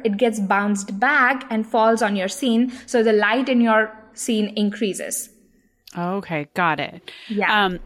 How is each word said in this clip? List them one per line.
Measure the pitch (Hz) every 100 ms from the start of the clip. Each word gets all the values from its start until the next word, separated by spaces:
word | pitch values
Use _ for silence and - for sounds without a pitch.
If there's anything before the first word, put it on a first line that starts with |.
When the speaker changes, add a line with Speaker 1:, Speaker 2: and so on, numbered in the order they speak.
Speaker 1:
it | 220 202
gets | 240 220
bounced | 196 196 208 202 196 196
back | 254 294 247 269 -
and | 220 220
falls | 233 220 226
on | 214 202
your | 190
scene. | - 262 226 254 - -
So | 240
the | 226
light | 214 208 240 269
in | 247
your | 233 214 214 - -
scene | - - 214 208 208
increases. | 208 202 226 - - - - _ _ _ _ _ - 175
Speaker 2:
Okay, | 175 196 - 156 147
got | - 175 147
it. | - - - - -
Speaker 1:
Yeah. | 208 185 214
Speaker 2:
Um, | 196 180